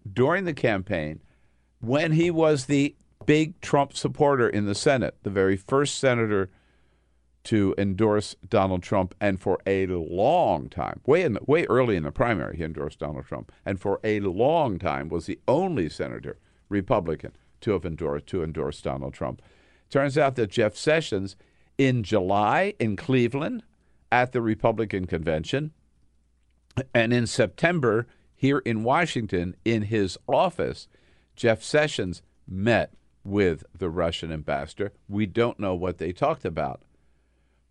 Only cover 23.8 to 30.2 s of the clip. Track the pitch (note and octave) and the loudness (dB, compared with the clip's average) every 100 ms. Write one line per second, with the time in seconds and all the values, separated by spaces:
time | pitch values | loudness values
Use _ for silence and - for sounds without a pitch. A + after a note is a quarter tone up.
23.8 | _ _ _ A#2+ B2+ B2+ A2+ A2 A#2 A2+ | _ _ _ 0 2 0 0 2 0 0
24.8 | G#2+ G2+ F2+ E2+ D#2+ D#2 D#2 C3+ D#3 - | -2 -4 -4 -2 0 -2 -2 -4 -4 -12
25.8 | _ _ _ _ _ _ _ _ _ - | _ _ _ _ _ _ _ _ _ -10
26.8 | A#2+ A#2+ A2+ A#2+ A#2 - G#2+ - E3 F3 | -2 0 2 2 0 0 0 2 0 2
27.8 | B2 G#2+ A#2+ _ _ _ C3 C#3 - A2 | 2 0 -2 _ _ _ 0 0 0 -2
28.8 | A2+ D3+ F3 C3 A2 F#2 F2 F2+ A2+ A#2 | 2 2 0 -4 -2 -2 -2 -4 -2 0
29.8 | G#2 A2 F#2+ - | 0 0 0 -4